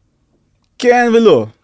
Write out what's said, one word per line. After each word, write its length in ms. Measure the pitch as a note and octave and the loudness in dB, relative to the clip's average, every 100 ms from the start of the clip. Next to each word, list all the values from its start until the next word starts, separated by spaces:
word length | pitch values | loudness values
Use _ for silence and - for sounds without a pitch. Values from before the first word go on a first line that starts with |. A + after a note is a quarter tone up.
| _ _ _ _ _ _ _ - | _ _ _ _ _ _ _ -6
כן 320 | B3 A#3+ A#3+ | -2 0 0
ולא. 320 | A3+ A3 C#3 G#2+ - | 0 2 0 -2 -12